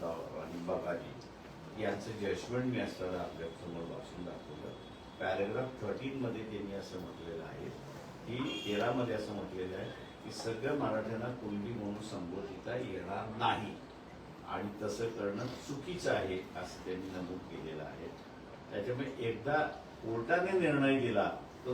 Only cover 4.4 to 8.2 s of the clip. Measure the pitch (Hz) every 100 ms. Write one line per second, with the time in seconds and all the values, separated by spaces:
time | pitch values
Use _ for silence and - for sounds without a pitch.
4.4 | - 76 - - - - - - - -
5.4 | 101 123 127 - 104 - 135 135 117 110
6.4 | 104 104 101 98 90 92 85 80 82 82
7.4 | 76 69 69 - - - - -